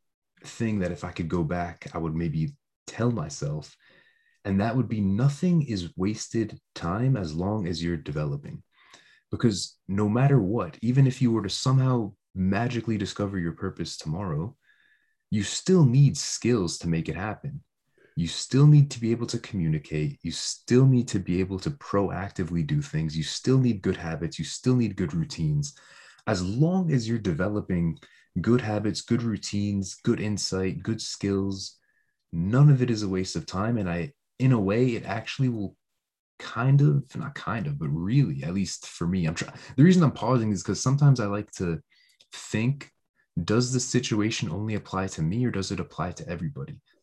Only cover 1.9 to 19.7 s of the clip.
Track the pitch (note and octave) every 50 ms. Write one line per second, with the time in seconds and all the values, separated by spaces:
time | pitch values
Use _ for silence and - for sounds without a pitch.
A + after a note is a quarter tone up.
1.9 | - E2+ D#2+ D#2+ D#2 E2 E2+ E2 D2 D#2+ D#2 D2 - _ _ _ _ _ _ -
2.9 | - - A#2 B2 A#2+ G#2+ D#2 D#2 - - D2 D2 D2+ D2+ - - - _ _ _
3.9 | _ _ _ _ _ _ _ _ _ _ _ G#2 F#2+ G2 G#2 A#2 A2+ C3 A#2 G2+
4.9 | A#2 G#2+ G2+ F#2+ G2 G#2 C3 C#3+ C#3+ - - F3+ F3 E3 D3 C3 A2+ F#2+ F2 D#2+
5.9 | - F2 F#2 G#2 A2 - - - - A#2 A2 G#2+ - - _ _ _ - - E2+
6.9 | F2+ A2 B2 C3+ C3 A2 F#2 D2+ D2+ E2 F2+ G2 G#2+ A2 F#2+ E2 F2 D#2 E2+ F2
7.9 | F2 D2+ - - C#2+ D2+ D2+ D2 C#2+ C#2+ - - - - - _ _ _ _ _
8.9 | - - _ _ _ _ _ _ - - - A#2 G2+ F2 - - - _ _ -
9.9 | F#2+ G2 G#2 G#2 G#2 A#2+ C3+ C#3+ C#3+ B2+ G2 F2+ A2 A#2+ F2+ E2 - - - A#2
10.9 | B2 C#3 C3+ B2+ B2 - C3 A#2+ A2+ A2 G2 F#2+ - - - C3+ C3 C3 C3 C3
11.9 | B2+ A#2+ A2 G2 - _ _ _ _ F#2+ F#2 F#2+ G2 G2+ A#2+ A#2+ A#2+ A#2 A2 A2+
12.9 | A2 G2+ G2 F2 - - G#2 G2 G2+ F#2+ E2+ E2+ D#2 - G#2 F#2+ - - E2+ D2
13.9 | - - - D#2 D2+ F2+ G#2 F#2 D2+ D2 E2 A#2 - _ _ _ _ _ _ _
14.9 | _ _ _ _ _ _ _ _ G2 G#2 G2+ - - - - - F#3 F3+ D#3 B2
15.9 | A#2 C3+ C#3+ C3 F#2 - - - - - - A2+ B2 A2 F2+ E2 E2 - - E2+
16.9 | E2 E2 D#2+ - D#2 E2+ F#2+ G#2+ G#2 - - C#3+ - - - _ _ _ _ _
17.9 | _ _ _ _ _ - E2+ E2 - - - - - C3 C#3+ D3+ D3+ D3 C#3 C#3+
18.9 | - A#2+ A#2 A2 A#2 A2+ A#2+ - - A#2 - - - F#2+ E2 D#2+